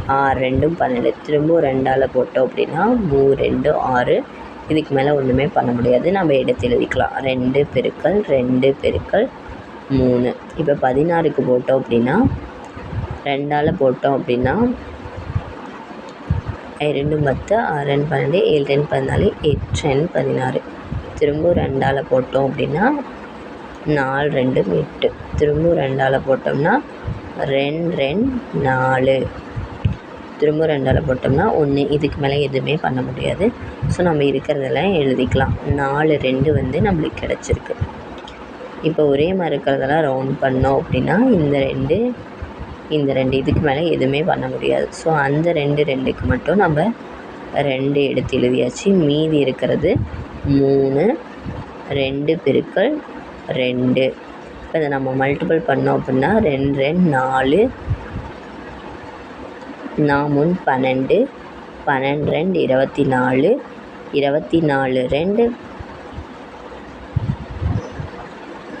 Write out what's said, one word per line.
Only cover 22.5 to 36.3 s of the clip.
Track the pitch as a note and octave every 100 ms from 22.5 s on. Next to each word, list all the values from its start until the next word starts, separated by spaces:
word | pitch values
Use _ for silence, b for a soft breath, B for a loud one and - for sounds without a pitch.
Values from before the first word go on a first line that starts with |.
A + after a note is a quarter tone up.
| B2+ B2+ D3+ A3+ D4 - - - - - - - - - D3
நாலு | C3 C3+ D3 C#3+
ரெண்டும் | B2+ C3 F#3+ E3+
எட்டு. | D3 - - - - -
திரும்பவும் | D3 D3 E3 D#3+
ரெண்டால | C3+ C3+ C3+ C3+ C#3
போட்டோம்னா | C3 C#3+ C#3+ D#3 B3+ - - - - - - - C3+
ரெண்டு | C#3 D#3+ E3+ F3+
ரெண்டு | C3+ F3 C4 B3+ - - C3+
நாலு. | C3 C3 C3 C3 C3+ A#2+ - - - - - - - - - - -
திரும்ப | D3+ D3+ D#3+
ரெண்டால | D3 C3 C3 -
போட்டோம்னா | B2+ C3+ C3+ G#3 -
ஒண்ணு. | C#3+ C#3 C#3 D3
இதுக்கு | D3 -
மேல | C#3+ C#3+ C#3
எதுவுமே | C3+ C3+ D3+ D#3
பண்ண | C3 C3
முடியாது. | C3+ C#3 C#3 G#3 - - - -
So, | - F3
நம்ம | D3+ C#3+
இருக்கிறதெல்லாம் | C3+ - D3 C3 C3 F3+ F#3
எழுதிக்கலாம். | C3+ B2+ B2+ C3+ C3 - C#3+ C#3+
நாலு | C#3 C#3+ D#3 D3
ரெண்டு | C3